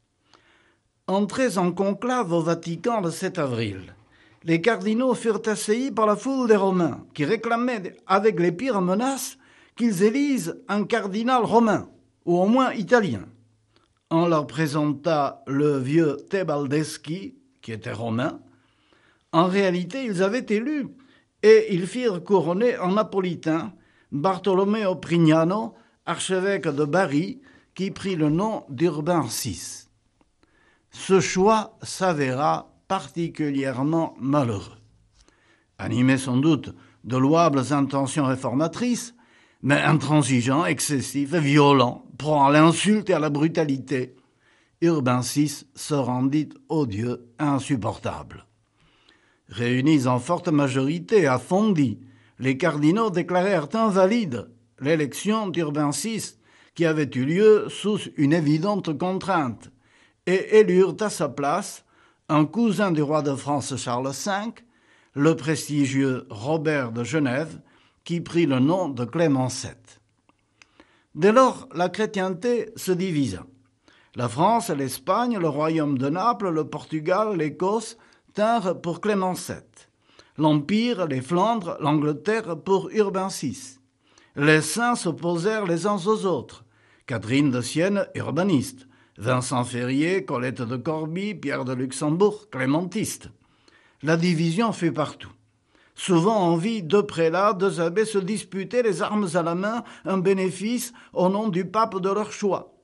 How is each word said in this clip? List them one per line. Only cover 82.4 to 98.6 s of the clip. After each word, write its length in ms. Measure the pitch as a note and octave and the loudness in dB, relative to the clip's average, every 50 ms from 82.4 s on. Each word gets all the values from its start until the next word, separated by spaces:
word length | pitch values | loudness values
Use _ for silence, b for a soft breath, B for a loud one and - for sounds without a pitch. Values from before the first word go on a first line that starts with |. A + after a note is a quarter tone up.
| A3 A3 E3+ D#3 | -2 -6 -8 -6
pour 320 | - F#3 G3 F#3+ D#3 - | -2 0 0 0 0 -2
Urbain 380 | - A3 G#3 G3 F3+ F#3+ F#3+ G3 | 0 0 0 0 0 -4 -4 -4
six. 500 | - - - C3+ F#2+ - - - - _ _ _ _ _ b b b b b b b | -6 -6 -6 -8 -8 -8 -12 -18 -20 _ _ _ _ _ b b b b b b b
Les 260 | C#3+ C#3+ D3+ D#3 D#3 | 0 4 4 4 4
saints 340 | D3+ D#3 - G#3+ A#3+ A#3+ A#3+ | 4 0 -2 -2 0 0 0
s'opposèrent 720 | A#3+ - F3+ D3+ B2+ E3 E3+ F3 E3+ E3 G#3 A3 A3 G3+ F3 | 0 -2 -4 -4 -2 -2 -2 -2 0 0 -2 -2 -2 0 -2
les 180 | E3+ E3+ E3+ | -2 0 0
uns 180 | G#3 G#3 G3 D#3+ G#3 | -2 -2 -2 0 0
aux 180 | A3 G3+ F3 | 0 0 0
autres. 400 | G3 E3+ B2+ G#2+ - - - - b b b b b b b b | -2 -2 -2 -4 -8 -16 -20 -20 b b b b b b b b
Catherine 460 | b B2+ A2+ F#2 G#2+ B2+ C#3 D3 D3 | b -8 -6 -4 0 2 2 2 2
de 100 | A#2+ B2 | 2 0
Sienne, 460 | A#2+ - - D3+ E3 F3+ G3+ G3+ F3+ - - | -2 -4 -2 0 0 0 0 -2 -4 -4 -6
urbaniste. 720 | A2+ G#2+ A2 B2 D3+ F3+ G3+ F3+ C3 G2 - - - - b b b b b b b | -8 -6 -4 -2 0 0 2 2 2 0 0 -8 -16 -20 b b b b b b b
Vincent 460 | G#2 A#2 B2+ B2+ B2 B2+ C#3 B2 B2 | -2 -2 0 0 0 -2 -2 -2 -2
Ferrier, 640 | A#2+ B2+ A#2+ B2 B2 C3+ C3+ D3+ E3 F#3 G3 - | -2 -4 -4 -4 -2 0 0 0 0 0 -2 -2
Colette 360 | - D3 B2 B2 C3 A#2 - | -2 -4 -4 -4 -4 -4 -6
de 140 | B2+ A2 B2+ | -6 -6 -6
Corbie, 600 | B2+ A#2 E3 D#3 D#3 D#3+ D#3 D#3+ F3+ G3 G#3+ G#3 | -6 -4 -4 -4 -4 -4 -6 -6 -6 -6 -6 -8
Pierre 280 | D3+ C3+ C#3+ C3+ C3+ C3+ | -6 -6 -6 -6 -4 -4
de 80 | B2 | -6
Luxembourg, 800 | C3 B2 C3 C3 B2+ - D#3 D3+ D#3 F3 G3+ G#3 G3+ - - - | -4 -4 -6 -6 -6 -4 -2 0 2 4 4 2 2 0 -12 -12
clémentiste. 800 | - C3 C3 C3 C#3+ D#3+ F#3 F3 - A3 F3 - - - - - - _ b b b b b b b b b b b b b | -6 -4 0 0 0 0 0 -2 -4 -4 -4 -4 -6 -10 -16 -20 -20 _ b b b b b b b b b b b b b
La 140 | D3 D#3+ E3 | 0 0 2
division 560 | E3+ F3+ F3 D#3 E3+ E3 E3 F#3 A#3 A3+ F#3+ | 2 2 2 2 2 0 0 0 0 0 -2
fut 180 | - F3+ E3 | -2 -2 -2
partout. 400 | C3+ - D3 C3+ - - - - - _ _ _ _ _ _ b b b b b b | -2 -2 -4 -4 -6 -14 -18 -20 -20 _ _ _ _ _ _ b b b b b b
Souvent, 560 | - - - F#3 E3 E3 G#3 A3+ G#3+ F#3 E3+ | -10 -2 2 2 2 4 4 2 2 2 2
on 60 | E3+ E3+ | 2 2
vit 260 | E3 A3+ A#3 A3 E3+ | 0 -2 -4 -4 -4
deux 200 | D3+ F#3+ G#3 G3+ | 2 2 2 2
prélats, 500 | G#3 - D#3+ E3 D#3+ D#3+ F3+ G3 G#3 A3 | 2 0 0 0 2 2 2 2 2 2
deux 260 | F3+ F#3 G3 E3 D#3+ | 2 0 0 0 0
abbés 240 | E3+ E3+ E3+ G3+ A3 | -2 -2 0 0 -2
se 140 | G#3+ G#3+ G3 | 0 0 -2
disputer 640 | F#3+ E3+ A3 G3+ - - - F#3+ | -2 -2 -4 -6 -8 -8 -8 -8